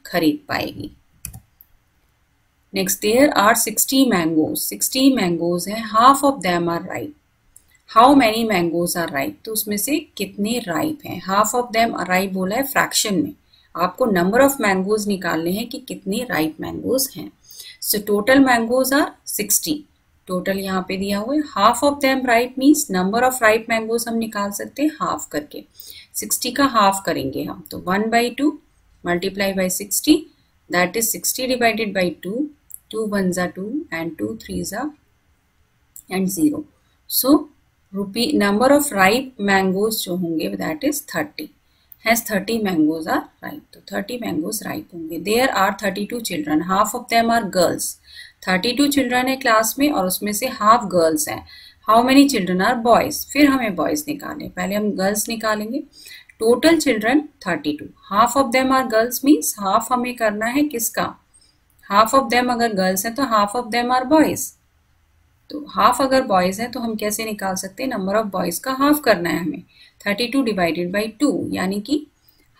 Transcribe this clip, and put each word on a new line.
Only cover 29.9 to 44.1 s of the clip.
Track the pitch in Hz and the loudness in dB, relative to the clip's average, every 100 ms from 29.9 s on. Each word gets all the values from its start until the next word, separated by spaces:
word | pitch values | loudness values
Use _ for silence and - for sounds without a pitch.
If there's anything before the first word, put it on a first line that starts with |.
| - - 311 - _ _ _ - | -2 2 2 2 _ _ _ -4
that | 180 180 - | 0 0 0
is | - | -4
sixty | - - - 254 | -4 -6 -4 -2
divided | 254 233 220 214 196 | 0 0 0 -2 -2
by | 180 156 180 | -2 -4 -6
two, | 226 294 - _ - _ | -6 -6 -10 _ -20 _
two | 214 220 | -6 -2
ones | 202 185 180 | 0 0 0
are | 175 180 | -4 -6
two | 202 285 339 165 | -6 -6 -6 -6
and | 165 160 | -6 -6
two | 208 220 | -8 -8
threes | - 185 170 190 | -10 -8 -6 -8
are | 302 294 _ _ _ _ _ _ _ _ _ - - | -8 -10 _ _ _ _ _ _ _ _ _ -20 -6
and | 185 185 - | -4 -2 0
zero। | 151 - - _ _ _ - | 0 0 -8 _ _ _ -6
So | - 254 311 - _ _ _ _ | -2 4 4 2 _ _ _ _
rupee | 196 196 233 240 208 | -8 -6 -2 0 2
number | 202 208 262 285 | 2 4 4 4
of | 285 202 | 2 2
ripe | 190 240 269 - 202 | 4 2 -2 -4 0
mangoes | 196 190 185 220 220 | 2 2 0 -2 -2
जो | - 175 | -6 -4
होंगे | 170 160 180 196 | -2 -2 -4 -4
that | 180 160 277 | -6 -2 -2
is | 294 - | -2 -6
thirty, | 170 151 - 302 _ _ _ _ _ | -6 -6 -10 -14 _ _ _ _ _
hence | 226 226 - | 0 0 0
thirty | 208 190 226 202 | -4 -2 -2 0
mangoes | 170 151 165 160 269 | 2 0 0 -2 -4
are | - _ | -4 _
ripe, | - - - | -14 -14 -18
तो | - - | -20 -10
थर्टी | 196 202 | -8 -8